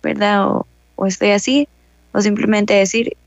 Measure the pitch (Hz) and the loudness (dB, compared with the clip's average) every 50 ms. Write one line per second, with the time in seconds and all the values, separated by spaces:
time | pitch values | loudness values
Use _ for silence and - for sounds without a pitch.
0 | - 214 214 214 208 208 208 202 196 - - - - _ _ _ _ _ _ - | -4 -4 -2 -2 0 0 0 0 0 0 -2 -4 -6 _ _ _ _ _ _ -4
1 | 190 196 185 - - 208 202 202 - - 262 285 294 - _ _ _ _ _ _ | -4 -4 -2 0 0 0 0 0 0 0 0 0 0 -2 _ _ _ _ _ _
2 | _ _ - 208 202 208 208 - - 214 214 208 208 208 208 202 196 190 - 226 | _ _ -4 -2 0 0 0 0 0 0 2 0 2 2 2 2 2 2 0 -2
3 | 233 - - _ _ | -2 -4 -6 _ _